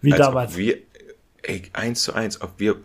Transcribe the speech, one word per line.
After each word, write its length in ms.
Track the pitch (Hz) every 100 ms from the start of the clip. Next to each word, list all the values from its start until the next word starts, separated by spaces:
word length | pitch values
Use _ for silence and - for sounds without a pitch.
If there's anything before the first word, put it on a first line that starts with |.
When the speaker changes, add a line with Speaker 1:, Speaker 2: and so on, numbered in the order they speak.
Speaker 1:
Wie 120 | 139
Speaker 2:
Als 80 | 139
ob 60 | 139
Speaker 1:
damals. 280 | 127 120 85
Speaker 2:
wir, 200 | 107 - - - - - _ _
ey, 200 | - 95 90
eins 300 | - 113 117
zu 100 | -
eins, 280 | - 110 -
ob 120 | 95 -
wir 200 | 104 101